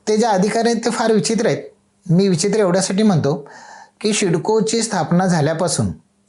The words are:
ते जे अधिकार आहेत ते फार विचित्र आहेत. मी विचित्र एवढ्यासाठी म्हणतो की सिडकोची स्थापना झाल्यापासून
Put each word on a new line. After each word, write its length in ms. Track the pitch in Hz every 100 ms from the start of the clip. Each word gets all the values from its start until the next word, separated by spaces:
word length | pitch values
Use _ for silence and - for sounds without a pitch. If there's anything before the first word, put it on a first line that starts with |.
| -
ते 100 | 214
जे 80 | 233
अधिकार 400 | 196 208 226 226
आहेत 100 | 233 240
ते 40 |
फार 220 | - 226
विचित्र 360 | 220 - 220 226
आहेत. 100 | 139 - - _ _ -
मी 180 | 170 196
विचित्र 320 | 170 208 214
एवढ्यासाठी 440 | 196 180 185 190
म्हणतो 460 | 220 170 139 151 - - - - - _
की 120 | 214
सिडकोची 680 | 214 190 165 175 220 202 226
स्थापना 440 | 226 190 151 175 185
झाल्यापासून 640 | 170 147 160 175 - 104 - _ _